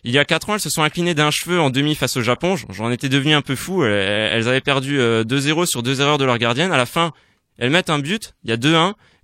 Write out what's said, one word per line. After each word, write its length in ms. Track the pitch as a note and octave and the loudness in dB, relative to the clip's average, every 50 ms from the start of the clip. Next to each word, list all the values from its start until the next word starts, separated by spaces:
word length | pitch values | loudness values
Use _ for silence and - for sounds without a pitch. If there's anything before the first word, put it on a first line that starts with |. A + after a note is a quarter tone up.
| _ | _
Il 80 | A#2+ A#2+ | 0 0
y 60 | C#3+ | 0
a 60 | C#3+ | 2
quatre 240 | - E3+ D#3+ - - | 2 0 -2 -2 -2
ans, 60 | G#3 | -4
elles 60 | G#3 | -4
se 100 | - D#3 | -2 -4
sont 140 | - - D#3 | -2 0 0
inclinées 300 | D3+ - - F3 F3 F3 | 0 0 0 -2 0 0
d'un 180 | D3+ D3+ D3+ D3 | 2 0 0 0
cheveu 260 | - - E3 F3 F3+ | -2 -2 -2 0 2
en 100 | D#3+ C3+ | 2 2
demi 260 | B2 C3+ C#3+ D3+ D3+ | 2 0 0 0 0
face 200 | - C#3+ B2 - | 0 -2 -2 -2
au 60 | C3+ A#2 | -2 0
Japon. 340 | A2+ A#2+ - - F3 G3 D#3 A#2 - | 0 0 0 0 -2 -2 -2 -4 -10
J'en 240 | G2 F#2 G#2+ A#2 B2 | -10 -6 -4 -4 -4
étais 160 | A#2+ - C#3 | -2 -2 0
devenu 260 | C3 C#3 C3+ D3+ D#3 | 0 2 2 4 2
un 80 | D3 C#3 | 2 0
peu 140 | - C3+ | -2 -6
fou. 260 | B2 - - F#3 F#3+ D3 | -6 -4 -4 -2 0 2
Elles, 480 | A2 G#2 G2+ G2 F#2+ G#2 G#2+ A2 G2 E2 | 2 2 2 0 0 0 0 0 0 0
elles 160 | A#2 A2+ A#2 | 0 0 0
avaient 120 | B2+ C3+ | 0 0
perdu, 400 | - C#3+ C#3 C3+ C3 C3+ C#3+ C#3 | 0 0 -2 -2 0 -2 0 0
euh, 240 | B2 A#2 A#2 A2+ A2+ | 2 2 2 2 0
deux 160 | A2+ B2+ C#3 | 0 0 0
zéro 260 | C3+ D3 D#3 D#3 F3+ | 0 0 0 0 0
sur 160 | E3+ - C3+ A#2 | 0 -2 -4 -2
deux 180 | B2 C3+ B2+ | -2 -2 0
erreurs 180 | C#3+ C#3+ D3+ C#3+ | 2 2 2 2
de 60 | C3+ | 2
leur 140 | C3 B2 A#2 | 2 2 2
gardienne. 320 | A#2 A#2 A#2+ B2 E3+ F#3+ | 0 0 0 0 0 0
À 60 | F3 | 2
la 100 | C3+ B2 | 0 0
fin, 240 | - - E3 E3+ E3 D3 - _ _ _ _ _ _ _ - | 0 0 -2 -2 -2 -4 -10 _ _ _ _ _ _ _ -4
elles 120 | A#2+ B2 | -2 0
mettent 200 | D3 F3+ F3+ - | 0 0 0 0
un 80 | D#3+ C#3+ | -2 -2
but, 360 | C#3 D3 G3+ A3+ - - - _ _ | -2 -4 -4 -6 -6 -12 -18 _ _
il 60 | A2 | -4
y 20 | A2+ | -4
a 40 | |
deux 200 | A#2 A#2+ D3 E3 | 0 2 4 4
un. 180 | E3 D#3+ F#3+ G#3 - _ _ _ _ | 4 4 2 0 -6 _ _ _ _